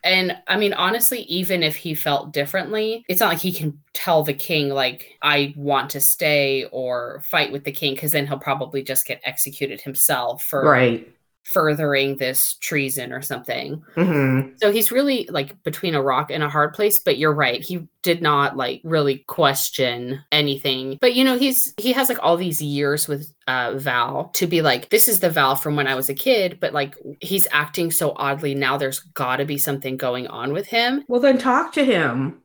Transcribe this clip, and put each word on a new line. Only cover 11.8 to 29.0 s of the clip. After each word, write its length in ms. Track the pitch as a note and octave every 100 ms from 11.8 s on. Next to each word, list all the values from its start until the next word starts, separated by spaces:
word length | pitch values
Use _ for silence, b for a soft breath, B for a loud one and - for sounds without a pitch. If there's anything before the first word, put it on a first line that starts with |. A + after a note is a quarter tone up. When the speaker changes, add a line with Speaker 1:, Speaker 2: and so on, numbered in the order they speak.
| D3+ C#3 C#3 C3+
Speaker 1:
this 360 | B2+ C3 - -
treason 500 | - D#3 C3+ C3+ B2
or 100 | B2+
something. 600 | C#3 B2+ - - C#3+ D#3 - -
Speaker 2:
Mm-hmm. 560 | F3+ D3+ C3+ C3 C3+ -
Speaker 1:
So 140 | G#3+
he's 200 | G#3 G3+
really, 360 | B3 C#4+ C4 -
like, 300 | D#3+ C#3 -
between 320 | - - F3+ D3+
a 60 |
rock 280 | C3+ C3 D3
and 120 | D3
a 60 | D3+
hard 240 | D3 D3+
place, 260 | D#3 G#3 G#3
but 180 | - C3+
you're 160 | D#3
right. 260 | D3 C3 B2
He 260 | - F3+ D#3+ _
did 180 | F3+ E3+
not, 340 | D#3+ C#3+ C#3+ C3+
like, 240 | B2+ C3
really 420 | D#3+ D#3+ C#3+ C#3 -
question 920 | - D3 - - - B2+ A#2+ B2 C3+ -
anything. 680 | D3+ D3 C#3 C#3+ C3 C3 C3+
But, 140 | B3+ B3
you 80 |
know, 140 | C4 B3
he's, 360 | C4+ C4 - -
he 160 | A3+
has, 160 | B3+ B3+
like, 100 | -
all 160 | D#3 E3+
these 240 | F3+ D3+
years 460 | D3+ C#3+ C#3+ D3 -
with, 260 | C#3+ D3+ _ -
uh, 260 | B2+ A#2+ C3
Val 540 | C#3 B2 A#2+ C#3 D#3 -
to 100 | F3
be 160 | E3
like, 280 | D#3 B2 -
"This 200 | G#3+ -
is 100 | G3+
the 120 | F3+
Val 240 | D#3 C3+ C#3
from 200 | D3+ D3
when 120 | C#3
I 80 | C3
was 140 | C3+
a 40 |
kid," 460 | C#3 C4 A#3+ F#3 F3+
but, 120 | -
like, 220 | D3 C#3 - - D3
he's 260 | - G3 -
acting 380 | D3 D3 - E3
so 220 | D#3+ D#3 -
oddly 360 | C#3 C#3 D3+
now, 240 | C#3 C3 C#3
there's 220 | C3+
gotta 440 | C3